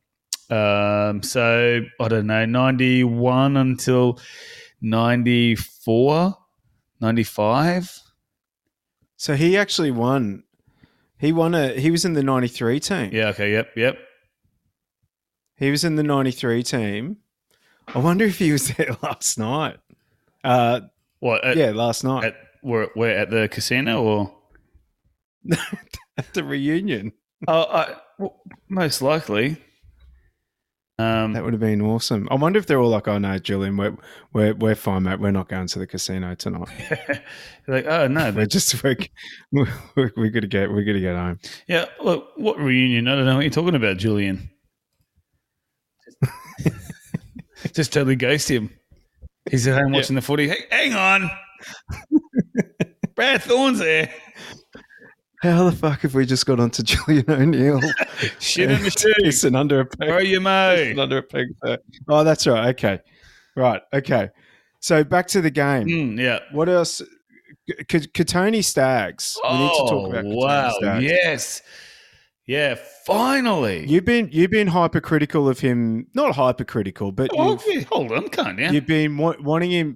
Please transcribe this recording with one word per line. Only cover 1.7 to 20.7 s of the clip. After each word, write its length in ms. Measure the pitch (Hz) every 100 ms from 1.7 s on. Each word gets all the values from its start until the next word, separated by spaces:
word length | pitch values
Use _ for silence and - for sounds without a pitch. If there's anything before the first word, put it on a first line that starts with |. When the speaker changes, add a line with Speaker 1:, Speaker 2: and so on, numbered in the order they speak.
| 120 113 -
Speaker 1:
I 60 | 113
don't 180 | 110 107
know, 180 | 110 113
ninety-one 1080 | 123 131 127 127 127 123 117 123 127 139 139
until 640 | 131 123 - 123 123 117 - - - - - -
ninety-four, 1500 | 110 113 117 123 120 120 120 110 - _ - 113 135 156 185 - _ _ _ _ _ -
ninety-five. 1000 | 110 117 107 - 107 127 165 180 180 - _ _ _ _ _ _ _ _ _ _ _ -
Speaker 2:
So 200 | - 143
he 220 | 165 196
actually 320 | 202 - 151
won. 520 | 117 120 135 107 98 _ _ _ _ _ _ _ -
He 140 | 147
won 240 | 165 165 170
a, 140 | 135
he 200 | 120 151
was 140 | 170 180
in 80 |
the 80 | 156
ninety-three 600 | 135 131 123 - 117 143
team. 280 | - 190 101
Speaker 1:
Yeah, 160 | 110 107
okay, 240 | 101 104
yep, 160 | 110 113 113
yep. 220 | 123 - - _ _ _ _ _ _ _ _ _ _ _ _ _ _ -
Speaker 2:
He 160 | 139
was 120 | 143 170
in 100 | 151
the 80 |
ninety-three 580 | 151 139 131 123 123 117
team. 560 | 120 131 104 104 143 208 _ _ _ _ _ _ -
I 120 | 123
wonder 260 | 156 185 220
if 120 | 175
he 140 | 170
was 160 | 143 131
<laughs> 80 | 123
there 200 | 139 117
last 380 | 147 - - -
night. 380 | 110 147 147 - _ _ _ _ _ _
Uh, 380 | 135 123 117